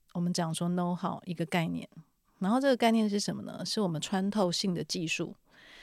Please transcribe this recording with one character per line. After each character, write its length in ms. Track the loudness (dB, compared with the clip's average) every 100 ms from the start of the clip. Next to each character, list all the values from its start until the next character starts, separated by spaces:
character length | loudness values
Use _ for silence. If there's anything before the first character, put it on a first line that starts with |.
| _
我 80 | -2
们 140 | 0
讲 200 | 0 -2
说 160 | -2 0
know 240 | 0 0
how， 280 | -2 -2 -4 -6
一 80 |
个 120 | -6 -2
概 200 | 0 0
念。 220 | -4 -8 -16 -20 _ _ -4
然 120 | 0
后 80 | 4
这 80 | 4
个 80 | 4
概 160 | 4
念 180 | 4 4
是 80 | 0
什 160 | -2
么 80 | -4
呢？ 200 | -8 -8 -4
是 140 | -2
我 80 | 0
们 120 | -2
穿 280 | -2 0 2
透 220 | 2 2
性 240 | 2 0 -2
的 80 |
技 240 | -2 -4 -2
术， 260 | -2 -4 -8 _ -20 -20 -20